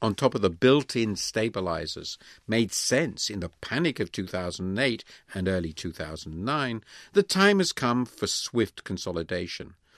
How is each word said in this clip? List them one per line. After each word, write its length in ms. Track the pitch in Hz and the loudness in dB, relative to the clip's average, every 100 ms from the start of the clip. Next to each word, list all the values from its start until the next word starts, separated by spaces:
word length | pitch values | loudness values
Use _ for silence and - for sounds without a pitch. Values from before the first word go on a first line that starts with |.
on 140 | 113 98 | 0 2
top 200 | 131 113 | 2 2
of 60 | |
the 80 | 98 | 0
built-in 640 | 85 127 143 135 123 110 95 | 4 6 6 4 -2 0 -2
stabilizers 1040 | - 113 113 98 92 80 80 - - - - - - | -4 -2 -2 -2 -4 -4 -4 -8 -10 -14 -16 -20 -2
made 240 | 113 107 | 2 2
sense 580 | - - 127 156 - - | 0 0 2 0 -4 -6
in 100 | 104 | -4
the 120 | 85 _ | -8 _
panic 380 | - 127 170 123 | -6 0 0 0
of 120 | 90 | -4
two 160 | - 92 | -4 -6
thousand 400 | 95 90 - 92 | -4 -6 -4 -4
and 120 | 101 | 0
eight 240 | 135 113 - - _ | 0 -2 -8 -20 _
and 140 | 98 92 | -4 0
early 260 | 92 85 | 0 -2
two 180 | 76 90 | -6 -10
thousand 520 | - 78 80 78 80 | -8 -10 -10 -10 -8
nine, 400 | 110 147 131 113 - - - | -4 -2 -2 -4 -10 -20 0
the 100 | 202 | 2
time 360 | - 190 202 196 | 2 6 6 6
has 120 | 180 | 2
come 340 | - 123 123 123 | 0 2 2 0
for 220 | - 101 | -2 -4
swift 560 | - - 120 104 - | -2 -2 0 0 -2
consolidation. 920 | - 92 - 85 82 90 87 - - - _ | -8 -6 -4 -4 -4 -4 -6 -10 -14 -18 _